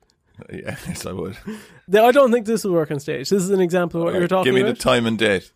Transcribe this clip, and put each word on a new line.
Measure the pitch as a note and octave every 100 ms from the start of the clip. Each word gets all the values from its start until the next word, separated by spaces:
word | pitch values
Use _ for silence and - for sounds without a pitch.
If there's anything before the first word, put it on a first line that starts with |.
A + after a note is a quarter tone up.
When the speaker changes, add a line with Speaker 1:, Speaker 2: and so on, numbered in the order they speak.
| _ _ _ - -
Speaker 1:
Yes, | G2 - - - - -
I |
would. | F#2+ F2 A2 G3+ G#3+ - - -
Speaker 2:
The, | G3+
I | A#3+
don't | C4+ C4
think | A#3+ G3+
this | A3 G3+
will |
work | E3+ D3+
on | D3
stage. | D3+ C#3 C3+
This | G3
is | F3+
an | F#3+
example | F3 F3+ E3+ E3+
of | E3+
what |
Speaker 1:
All | F3+
Speaker 2:
you're |
Speaker 1:
right, | F3
Speaker 2:
talking | F#3 C#3+
Speaker 1:
give | B2+
me |
Speaker 2:
about. | - -
Speaker 1:
the |
time | C3+ B2 A2+
and | G#2+
date. | A2 F#2 -